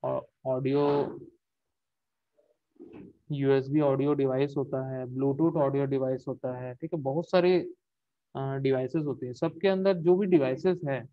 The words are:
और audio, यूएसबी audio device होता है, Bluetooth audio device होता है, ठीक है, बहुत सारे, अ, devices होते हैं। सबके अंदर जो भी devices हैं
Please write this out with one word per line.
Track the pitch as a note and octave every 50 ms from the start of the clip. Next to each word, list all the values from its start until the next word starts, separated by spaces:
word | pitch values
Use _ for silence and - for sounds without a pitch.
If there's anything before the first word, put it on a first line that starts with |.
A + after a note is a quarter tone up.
| -
और | C3 C3 C3 C3 _ _ _ _
audio, | C3 C3 B2+ C3+ C3 C#3 C#3+ C#3+ C#3+ C#3+ C#3+ C#3+ A#2 A2+ - - - _ _ _ _ _ _ _ _ _ _ _ _ _ _ _ _ _ _ _ _ _ _ _ _ _ _ _ _ _ _ - - - - - - - _ _ _ D3+
यूएसबी | C#3 C#3 C3+ C#3 C3+ B2+ C3 C#3 D#3
audio | D3+ C#3+ C3+ C3+ C3+ D3 D3
device | C#3+ C3+ C3+ C3 C3 C#3 C#3+ C#3+
होता | D3+ C3+ - - C3+ C3 C3
है, | C3 C3 B2+
Bluetooth | B2 B2+ C3 C#3 C#3 C#3 C#3 D#3+ E3 D#3 D#3 C#3+
audio | C3+ C3+ C#3 C#3
device | C3+ C3+ C3+ C3 C3 C3 B2+ - -
होता | C3 A#2+ - C3 B2+ B2
है, | B2+ B2+ B2
ठीक | - - D#3+ -
है, | E3
बहुत | C3+ C3+ C3+ D#3+ E3+ -
सारे, | - F#3 F3 F3+ F#3 F3 - - - _ _ _ _ _ _ _ _ _ _ _ _
अ, | C#3 C3+ C3+ C3+
devices | C#3 C3+ C3+ C3 C3 C3 C3 - E3 D3+
होते | D3 C3 C3 B2+
हैं। | B2 B2
सबके | - - E3 D#3+ D#3+ F3+ G3
अंदर | F#3+ F#3+ F#3+ G3 G3 F3
जो | D#3 F3 F3+
भी | F#3 G#3
devices | F#3+ F3+ D#3+ C#3 B2+ C3 - C#3+ F#3 F3+ F3 E3
हैं | C#3+ C#3 B2+ A2 -